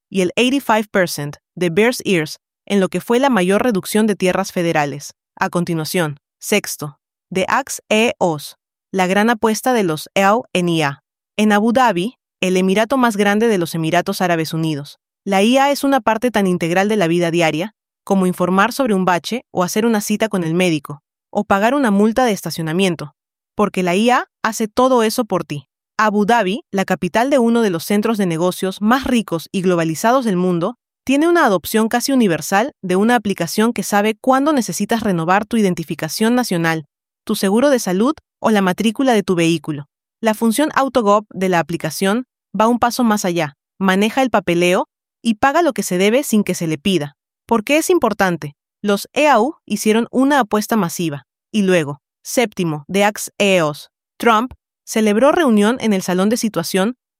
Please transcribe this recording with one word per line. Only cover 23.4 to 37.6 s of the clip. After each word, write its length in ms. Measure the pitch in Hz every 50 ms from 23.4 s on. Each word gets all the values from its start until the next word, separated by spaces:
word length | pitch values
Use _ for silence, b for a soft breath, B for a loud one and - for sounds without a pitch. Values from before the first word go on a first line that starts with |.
| _ _ _
porque 260 | - 208 202 - 196
la 140 | 180 175 175
I 160 | 190 220 240
A 160 | 240 269 370 - _ _ -
hace 240 | 220 220 - 220 214
todo 340 | - - 247 262 262 247
eso 240 | 226 214 214 - 247
por 180 | 208 - 175 165
ti. 260 | - 147 147 - _ _ _ _ _ _
Abu 300 | - 214 214 196 208 208
Dhabi, 380 | 185 233 240 214 185 190 277 - _
la 140 | - 196 190
capital 440 | - 185 - - 180 - 214 233 277
de 80 | 294 277
uno 240 | 233 233 233 233
de 80 | 233 208
los 140 | 180 165 -
centros 340 | - 202 208 202 226 233 202
de 80 | 208
negocios 560 | 180 165 160 170 185 175 - - 190 190 -
más 220 | 202 214 240 269 262
ricos 440 | - 240 240 202 - - 165 147 -
y 100 | - 196
globalizados 640 | 170 185 180 170 165 160 160 147 - 226 240 269 254
del 100 | 226 190 175
mundo, 380 | 180 185 180 170 165 196 240 _ _ _ _ _ -
tiene 220 | - 262 277 302 339
una 180 | 349 339 311
adopción 420 | 247 196 180 - - - 220 220 226
casi 240 | - 240 233 -
universal 640 | 277 262 240 196 165 147 151 - 196 196 226 294 - _
de 140 | - 185 185
una 200 | 185 202 226 240
aplicación 580 | 247 220 208 196 - - 165 - - 214 233 247
que 100 | - 196
sabe 340 | - - 202 208 214 220 -
cuándo 340 | - - 262 262 277 294 311
necesitas 480 | 277 220 - 170 - 208 202 254 233
renovar 440 | 214 220 185 165 160 165 185 202 220
tu 100 | - -
identificación 800 | 226 214 190 175 - 165 - 170 147 - 156 - - 220 220 247
nacional, 520 | 247 247 - 196 170 165 165 165 160 151 _ _ _ _ _ _ _ -
tu 100 | - 220
seguro 340 | 208 - 196 190 226